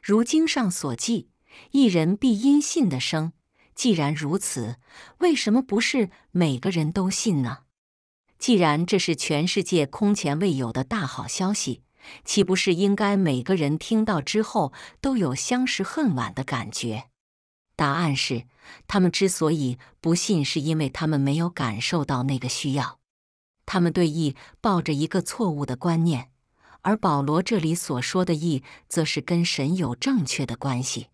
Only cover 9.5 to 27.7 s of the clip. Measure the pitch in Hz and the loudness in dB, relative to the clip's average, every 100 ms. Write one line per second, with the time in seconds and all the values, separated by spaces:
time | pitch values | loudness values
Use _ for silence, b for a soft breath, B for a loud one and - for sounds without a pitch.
9.5 | - 180 180 143 - 208 202 165 143 196 | 0 0 2 0 0 0 2 0 0 0
10.5 | 135 123 120 131 214 139 - 127 - 185 | 0 -2 -4 -4 -4 -4 -6 -8 -4 -2
11.5 | 208 - 117 _ B B B - - 185 | -2 -4 -8 _ B B B -4 2 2
12.5 | 185 - 170 196 202 208 202 180 127 120 | 2 2 2 2 2 2 2 2 0 0
13.5 | 185 147 156 - 220 220 180 139 214 220 | 0 2 0 0 0 2 -2 0 -2 0
14.5 | - 147 B B B 277 262 165 135 - | -2 -2 B B B -2 0 0 -2 -2
15.5 | 247 254 - 190 - 285 135 117 - 127 | 0 0 -2 -4 0 0 0 -4 -6 -4
16.5 | 127 117 - 120 110 - _ _ _ _ | -4 -6 -6 -6 -6 -10 _ _ _ _
17.5 | _ _ - 147 143 170 135 - 120 - | _ _ -2 0 0 0 0 -2 -4 -6
18.5 | B B B _ 208 180 - 196 - 156 | B B B _ 2 2 2 0 2 0
19.5 | 160 131 127 B B 165 170 - 185 139 | 0 -2 -4 B B -2 0 2 0 0
20.5 | 165 147 160 139 - 156 151 139 147 170 | -2 -2 0 -2 -2 -2 0 2 0 -2
21.5 | 175 135 104 123 175 139 135 131 131 131 | -2 -6 -4 -2 -2 -2 -2 -2 -2 -4
22.5 | - 143 139 - - _ _ _ _ _ | -4 -2 -2 -4 -8 _ _ _ _ _
23.5 | _ - 190 170 165 170 151 151 139 B | _ -4 2 2 2 0 2 -2 -4 B
24.5 | B 226 185 - 147 156 190 - - 214 | B 0 0 0 -2 0 -2 -4 -4 -4
25.5 | 147 143 127 175 165 165 139 127 _ _ | -2 -6 -4 0 2 2 0 -6 _ _
26.5 | b b b - 214 190 147 139 156 185 | b b b -2 0 2 0 2 0 0
27.5 | 214 156 | 0 0